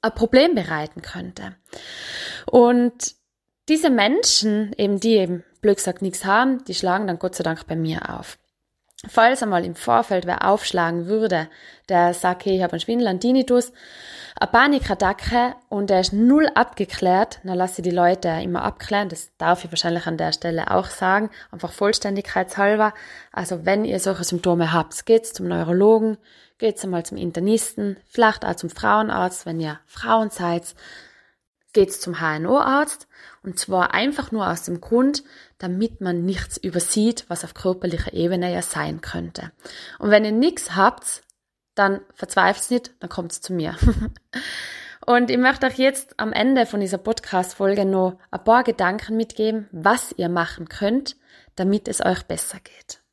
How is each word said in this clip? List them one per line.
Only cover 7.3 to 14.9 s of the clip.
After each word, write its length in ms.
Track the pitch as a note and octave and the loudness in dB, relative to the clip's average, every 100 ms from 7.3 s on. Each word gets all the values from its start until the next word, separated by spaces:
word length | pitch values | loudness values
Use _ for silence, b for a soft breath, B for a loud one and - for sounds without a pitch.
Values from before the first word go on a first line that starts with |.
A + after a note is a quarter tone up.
sei 100 | - | -4
Dank 220 | E3 E3 - | -4 -4 -6
bei 100 | E3 | -4
mir 420 | D#3+ D#3+ - - | -4 -4 -8 -12
auf. 200 | - - _ _ _ _ _ - - | -14 -20 _ _ _ _ _ -20 -2
Falls 380 | - A3+ C4+ | 4 4 4
einmal 200 | A3+ F3+ | 0 -2
im 120 | F3+ E3+ | -2 -8
Vorfeld 500 | - A#3 A#3 F#3 F3 | 2 2 2 -2 -2
wer 220 | F3+ F#3 | -2 2
aufschlagen 580 | G#3 - F#3 E3+ E3+ E3+ | 2 0 0 0 -2 -2
würde, 420 | G#3+ A3 F3 D#3+ B B B - | -2 0 0 -4 B B B -2
der 260 | F3+ F3 | 2 4
sagt, 300 | F3 F3+ F3+ | 2 -2 -2
„Hey, 120 | G3 F#3+ | 0 0
ich 60 | |
hab 80 | F3+ | 0
einen 80 | E3+ | -4
Schwindel, 260 | - A#3 A#3 | -4 0 0
einen 140 | F#3 | 0
Tinnitus, 520 | A#3 C4 B3+ B3 A#3+ B B B B B B B | 2 2 4 2 0 B B B B B B B
eine 100 | - | 2
Panikattacke“, 1040 | A#3 C#4 C#4+ - | 4 4 2 0